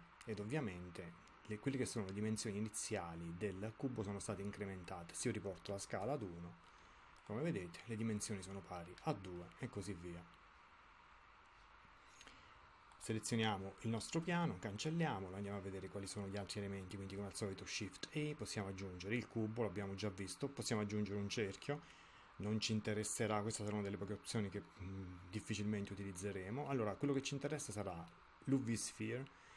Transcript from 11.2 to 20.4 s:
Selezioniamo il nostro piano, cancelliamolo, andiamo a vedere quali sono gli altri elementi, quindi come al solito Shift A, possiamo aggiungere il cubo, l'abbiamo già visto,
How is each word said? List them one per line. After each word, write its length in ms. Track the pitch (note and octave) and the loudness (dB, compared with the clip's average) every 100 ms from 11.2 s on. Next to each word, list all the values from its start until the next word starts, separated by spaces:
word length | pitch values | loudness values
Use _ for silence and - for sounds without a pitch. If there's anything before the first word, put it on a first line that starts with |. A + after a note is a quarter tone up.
| - - - - - - - - - - - - - - - - - - | -20 -20 -20 -20 -20 -20 -20 -20 -20 -18 -18 -18 -18 -20 -20 -20 -20 -8
Selezioniamo 760 | - A2 - A2+ A2 G2 G2 - | 0 2 4 6 6 4 0 -2
il 80 | A2+ | 0
nostro 320 | A2+ - E3 | 0 2 0
piano, 380 | E3 F3 E3 F2+ | 2 4 4 2
cancelliamolo, 760 | G#2+ G#2 D#3 E3 D#3 G#2 F#2 | -2 0 0 2 4 2 -2
andiamo 240 | F#2+ G2+ G2+ | -2 -2 -2
a 20 | |
vedere 280 | F#2+ F#2+ F#2 | -2 -4 -4
quali 180 | G2+ F#2 | -4 -4
sono 220 | G#2 G2 | -2 -2
gli 80 | G2+ | -2
altri 240 | F#2+ G#2+ | -2 -2
elementi, 340 | G2 G2 F#2 | -2 -2 -4
quindi 220 | G2 G2 G2 | -6 -4 -2
come 120 | G2 | -2
al 60 | |
solito 300 | - G#2 F#2+ | 0 -2 -2
Shift 460 | F2+ - G2 - - | -4 -2 -2 -4 -4
A, 200 | D#3 D3+ D3+ | 0 0 0
possiamo 320 | A2 A2 G2 | -2 0 0
aggiungere 480 | F#2+ G2 F2+ F#2+ A#2+ | 0 -4 -2 2 2
il 100 | A2 | 2
cubo, 360 | A2+ G#2+ A2+ | 2 2 4
l'abbiamo 320 | G#2+ F#2 G2 | 2 2 0
già 160 | G2 G#2 | 2 0
visto, 380 | F#2+ G2 - | 0 -4 -2